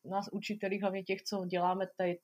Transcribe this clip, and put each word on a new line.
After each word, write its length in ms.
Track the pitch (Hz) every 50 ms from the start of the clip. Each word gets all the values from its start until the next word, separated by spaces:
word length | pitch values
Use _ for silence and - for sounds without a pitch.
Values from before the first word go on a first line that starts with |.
| -
nás 240 | - 185 196 202 - -
učitelí, 480 | - - - 208 208 - 190 190 202
hlavně 220 | 190 196 190 196 185
těch, 200 | - 196 190 -
co 220 | - - 196 185
děláme 420 | 180 180 180 175 180 185 190 190 185 -
tady 220 | - 185 180 175 175